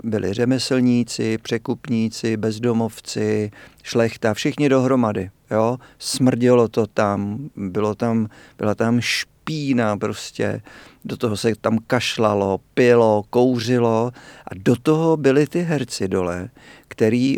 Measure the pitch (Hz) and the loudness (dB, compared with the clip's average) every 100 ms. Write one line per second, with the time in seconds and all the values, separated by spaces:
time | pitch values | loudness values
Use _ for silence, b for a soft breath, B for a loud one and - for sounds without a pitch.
0 | 113 107 95 101 120 131 - 131 123 120 | -4 -4 -2 0 0 0 0 2 2 2
1 | 117 - 113 110 - 117 - 120 - 117 | 0 -4 -4 -4 -4 -6 -4 -8 -4 -2
2 | 113 - 113 107 110 110 120 113 110 - | -2 -2 -4 -2 -2 -2 -2 0 -2 -6
3 | - 113 107 107 104 - B B - 117 | -10 -4 -2 -2 -4 -8 B B -4 0
4 | 113 - 113 104 151 135 147 131 127 131 | 0 0 -2 -2 -2 0 2 2 2 2
5 | 113 101 95 - - 110 113 123 B B | 0 -2 -6 -12 -4 0 0 -2 B B
6 | - - 127 120 123 123 110 - 104 - | -8 0 2 4 4 6 4 0 -2 0
7 | 104 101 101 110 147 - 98 104 107 104 | 0 0 -4 -8 -10 -8 -6 -2 -2 -2
8 | 117 113 110 B B B 107 101 113 120 | -2 0 -2 B B B -4 0 0 0
9 | - - - _ - 156 139 120 110 104 | 0 -4 -6 _ -8 -4 -2 0 0 -2
10 | 107 107 - - 104 107 - B B B | -4 -8 -10 -6 -4 -6 -10 B B B
11 | - - 120 101 117 107 113 110 - 123 | -12 -6 -4 -2 -2 -2 0 -2 0 -2
12 | - - 107 104 98 95 _ - 123 120 | -2 0 2 2 0 -2 _ 2 4 6
13 | 113 104 - 120 127 120 110 123 117 110 | 6 2 0 2 2 2 0 0 2 0
14 | 120 120 B B B 92 98 120 156 156 | -2 -6 B B B -4 0 0 2 2
15 | 165 160 135 135 147 170 170 147 123 - | 2 2 4 4 2 -2 -2 -2 -4 -6
16 | 95 95 90 90 101 - B B B - | -2 -2 -2 -4 -8 -16 B B B 0
17 | 110 123 131 | 2 2 0